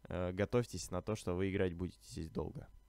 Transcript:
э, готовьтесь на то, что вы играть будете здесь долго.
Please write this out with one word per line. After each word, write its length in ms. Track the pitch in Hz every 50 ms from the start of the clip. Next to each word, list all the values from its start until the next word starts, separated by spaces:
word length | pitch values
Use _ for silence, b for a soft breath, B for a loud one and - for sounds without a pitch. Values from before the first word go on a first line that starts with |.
| -
э, 280 | - 82 87 90 90
готовьтесь 580 | 92 95 101 - - 120 120 - - 90 - -
на 120 | 90 90
то, 140 | - - 107
что 180 | - - 92 87
вы 160 | 90 98 98
играть 240 | 92 98 95 92 85
будете 240 | 85 90 85 - - - -
здесь 220 | - 95 80 80
долго. 380 | - - 80 - - - - - - - -